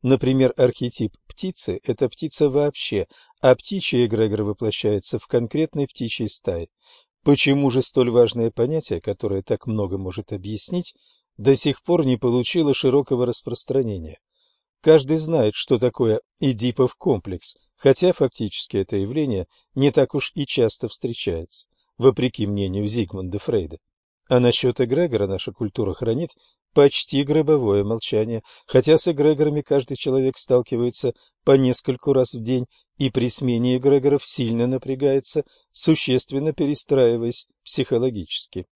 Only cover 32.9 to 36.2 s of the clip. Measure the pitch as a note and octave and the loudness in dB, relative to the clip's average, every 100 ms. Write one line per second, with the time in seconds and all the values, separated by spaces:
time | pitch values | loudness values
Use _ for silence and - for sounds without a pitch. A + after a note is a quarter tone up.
32.9 | _ C3+ B2+ A#2+ - B2+ A#2 B2 B2+ C#3 | _ -2 0 -2 -2 -2 0 0 2 4
33.9 | C#3 C3 C#3 - - A#2 A#2 B2 B2+ C3+ | 4 4 0 -2 -4 -2 0 0 -2 -6
34.9 | C3 C#3+ C3+ - D3+ - _ _ - - | -2 0 0 -2 -6 -6 _ _ -4 0
35.9 | D#3 - B2+ | 2 2 -2